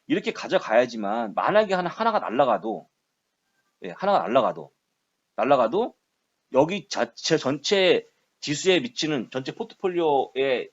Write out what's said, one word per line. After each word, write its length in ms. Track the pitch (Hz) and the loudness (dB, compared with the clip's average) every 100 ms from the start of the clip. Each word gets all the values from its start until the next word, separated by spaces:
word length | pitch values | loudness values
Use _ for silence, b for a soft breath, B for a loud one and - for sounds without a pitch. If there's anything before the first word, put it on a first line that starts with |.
| - | -4
이렇게 260 | 170 226 | -4 -2
가져가야지만 1000 | - 117 185 - 113 123 113 98 113 110 | -8 -2 -2 2 2 2 -2 -4 -4 -4
만약에 400 | 92 110 202 208 | -2 2 2 2
하나, 160 | 185 175 | 0 -4
하나가 300 | - 226 208 | -2 -2 0
날아가도, 680 | 90 120 135 98 110 90 - _ _ _ _ _ _ _ _ _ 92 | 0 2 2 2 -2 -8 -12 _ _ _ _ _ _ _ _ _ -14
예, 40 | |
하나가 300 | 85 196 185 | -4 0 0
날아가도, 520 | 87 131 101 80 71 _ _ _ _ _ _ - | 2 2 2 -2 -12 _ _ _ _ _ _ -4
날아가도 600 | 120 139 113 180 254 - _ _ _ _ _ | 2 2 2 0 -4 -8 _ _ _ _ _
여기 340 | 127 160 196 - | 2 2 0 -6
자체 480 | - 120 - - 156 | -4 -4 -6 -2 0
전체 720 | 131 147 - 196 185 127 - _ _ _ | 0 -4 0 2 4 2 0 _ _ _
지수에 420 | - 143 185 180 | -8 -2 2 2
미치는, 500 | 120 - 156 143 - | 0 -4 -4 -4 -4
전체 240 | 131 135 151 | -8 -8 -8
포트폴리오에 1120 | 233 - 190 170 160 139 - 131 139 120 - | -10 -6 -4 0 2 2 0 -2 0 -2 -4